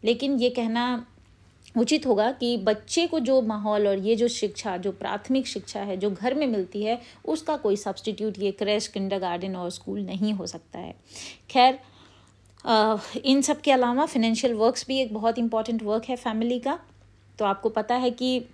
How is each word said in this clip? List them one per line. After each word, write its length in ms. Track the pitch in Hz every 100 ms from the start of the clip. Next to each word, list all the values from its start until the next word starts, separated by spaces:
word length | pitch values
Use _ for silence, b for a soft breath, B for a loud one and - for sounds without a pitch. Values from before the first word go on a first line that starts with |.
लेकिन 340 | 214 240 269 277
ये 120 | 247
कहना 560 | 247 226 226 247 247 240 - _ _ - _ - -
उचित 280 | 233 302 262
होगा 260 | 208 220
कि 240 | 262 240 240
बच्चे 500 | 190 214 - - 339
को 120 | 320
जो 240 | 240 262
माहौल 460 | 220 214 208 208 208
और 100 | 196
ये 180 | 190 226
जो 120 | 240
शिक्षा, 480 | 240 208 - 214 180
जो 160 | 190
प्राथमिक 540 | 190 - 202 - 262 -
शिक्षा 340 | 208 - 208
है, 160 | 202 190
जो 140 | 208
घर 240 | 185 226
में 120 | 277 285
मिलती 360 | 214 180 202
है, 180 | 214 240 B B
उसका 320 | - 320 - 302
कोई 200 | 220 202
सब्स्टिट्यूट 580 | 202 190 - 208 214 190
ये 120 | 196
क्रेश, 360 | 196 208 208 202
किंडरगार्टन 680 | 202 196 196 180 175 190 185
और 140 | 175
स्कूल 300 | 180 - 202
नहीं 320 | 185 190 214
हो 140 | 202 175
सकता 320 | 165 _ -
है। 160 | - - B B B B _
खैर, 280 | 262 254 269 b b b b b _ - -
अ, 320 | - 220 214 214 B 247
इन 180 | 269 277
सब 180 | 277 294
के 120 | 285
अलावा 340 | 262 247 247 311
फाइनेंशियल 480 | 262 226 226 262
वर्क्स 300 | 226 226 226 -
भी 100 | 269
एक 160 | 247
बहुत 240 | 214 226 226
इंपॉर्टेंट 440 | 233 226 220 226
वर्क 220 | 214 214
है 120 | 226 247
फैमिली 420 | 247 220 233 247
का। 200 | 247 330 - - - _ _ -
तो 60 |
आपको 240 | 208 196 220
पता 260 | 220 214
है 160 | 247 254
कि 340 | 240 254 254 247